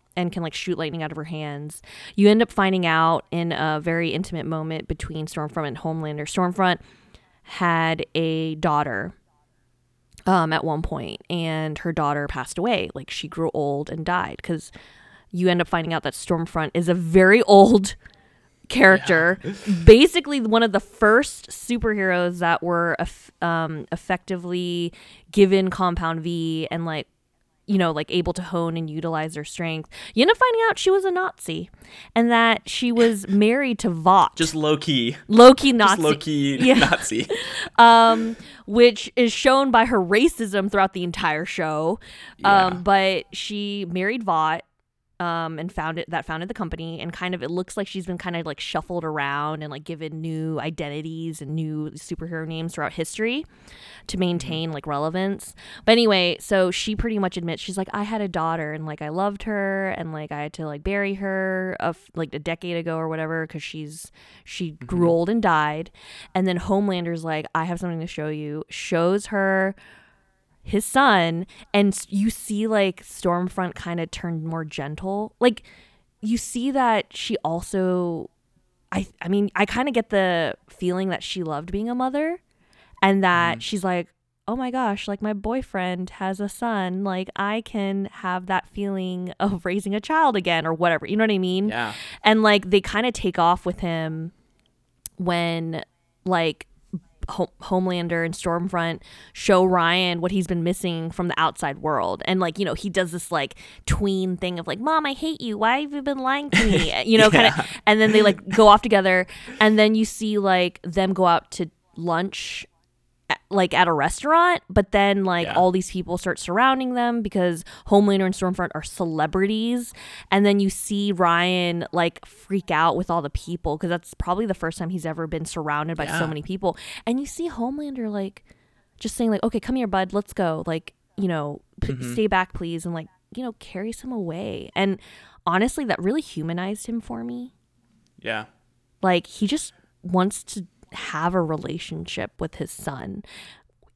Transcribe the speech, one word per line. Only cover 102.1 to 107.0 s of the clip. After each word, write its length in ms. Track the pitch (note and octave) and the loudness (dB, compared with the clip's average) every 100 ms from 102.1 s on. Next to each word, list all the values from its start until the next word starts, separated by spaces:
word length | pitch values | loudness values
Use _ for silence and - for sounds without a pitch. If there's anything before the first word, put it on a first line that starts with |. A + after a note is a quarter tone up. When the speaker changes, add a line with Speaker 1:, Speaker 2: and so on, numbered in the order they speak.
| F2+ - | -4 -2
Speaker 1:
And, 120 | F#3 | 0
like, 180 | E3+ E3 | 0 -2
you 60 | |
know, 100 | F3+ | -4
he 140 | D#3 G3+ | -4 -2
does 220 | F#3 F3+ | -2 -2
this, 220 | F3 - | -6 -6
like, 240 | D#3+ C#3 - - - | -4 -4 -8 -20 -14
tween 520 | - - G3+ F#3+ F#3 F3+ | -4 0 0 0 -2 -2
thing 240 | F3+ F3 | -4 -6
of, 80 | E3 | -6
like, 100 | G3 | -6
"Mom, 260 | C#4 D#4+ D4 | -2 0 -2
I 60 | |
hate 280 | C4+ D#4+ D#4 | -4 -6 -6
you. 180 | A#3 G#3 | -8 -2
Why 220 | A3 C4 | 0 0
have 120 | D4 | -2
you 100 | C#4+ | -6
been 160 | C4+ C4+ | -6 -4
lying 320 | C4 C#4 D4 | -2 -2 0
to 140 | F#3 | 2
me?" 280 | A3+ F#3+ - | 2 2 0
Speaker 2:
<laughs> 120 | G2+ | -2